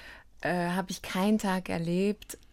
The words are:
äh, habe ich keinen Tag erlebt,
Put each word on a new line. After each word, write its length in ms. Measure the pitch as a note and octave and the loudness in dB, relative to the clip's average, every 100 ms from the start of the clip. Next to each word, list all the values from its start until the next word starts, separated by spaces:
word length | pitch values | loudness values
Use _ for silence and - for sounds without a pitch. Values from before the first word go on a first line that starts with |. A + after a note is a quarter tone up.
| - - - - | -18 -20 -20 -6
äh, 280 | D3 F3 F3 | -2 0 0
habe 220 | F#3 F#3 | 0 -2
ich 100 | F#3 | -6
keinen 380 | - F#3 G3+ G#3+ | -4 2 4 4
Tag 300 | G3 F#3 F#3 | 2 0 -2
erlebt, 680 | F3+ E3 F3+ G3+ G#3 - - - | -2 0 2 2 0 -6 -16 -10